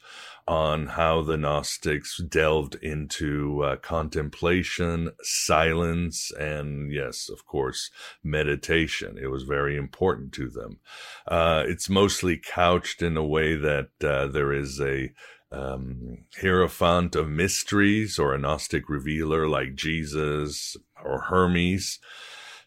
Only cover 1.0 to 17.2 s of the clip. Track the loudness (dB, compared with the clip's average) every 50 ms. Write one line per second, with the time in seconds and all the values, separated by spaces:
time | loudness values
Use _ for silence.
1 | 2 4 4 4 2 2 0 0 2 0 0 0 0 -2 -6 -4 -2 -2 -2 -2
2 | -2 -6 -8 -6 -6 0 2 4 4 6 4 4 2 -2 -6 -8 -6 -6 -4 -4
3 | -4 -6 -6 -4 -2 -2 0 0 -2 -2 0 0 0 0 -2 -2 -4 -4 -2 -2
4 | -2 -2 -2 -4 -4 -4 -4 -2 0 2 2 2 2 0 -2 -2 -2 0 0 0
5 | -2 -4 -6 -8 -6 -4 -2 -2 2 4 4 6 6 4 4 4 2 2 2 0
6 | 0 -2 -4 -6 -8 -8 -6 -6 -6 -4 -4 -4 -4 -6 -6 -6 -6 -4 -4 -4
7 | -4 -6 -6 -8 -10 -10 -12 -14 -12 -6 -2 -2 -2 -2 -2 -6 -8 -10 -12 -16
8 | -18 -18 -14 -10 -6 -2 0 0 2 0 0 -2 0 2 2 2 2 2 -2 -4
9 | -6 -8 -10 -8 -6 -6 -6 -6 -4 -2 0 0 0 0 0 -2 -4 -6 -4 0
10 | 0 0 0 0 -4 -10 -8 -8 -8 -8 -8 -10 -12 -12 -14 -18 _ -20 -20 -18
11 | -16 -16 -18 -14 -4 0 2 4 4 4 4 4 2 0 -2 -4 -2 2 4 6
12 | 6 6 4 2 2 0 0 0 -2 -4 0 2 4 4 4 4 2 -2 -4 -2
13 | -2 0 0 0 0 2 2 2 2 2 2 2 2 2 0 0 -2 -4 _ -2
14 | 0 0 2 2 0 0 0 0 0 2 0 0 -2 -4 -4 -2 -2 0 0 -2
15 | -2 -4 -8 -14 -20 -20 -20 -20 _ _ -10 -8 -6 -6 -6 -6 -8 -8 -8 -10
16 | -10 -12 -14 -14 -18 _ -10 -2 0 4 4 4 4 2 2 2 4 4 6 4
17 | 4 2 0 0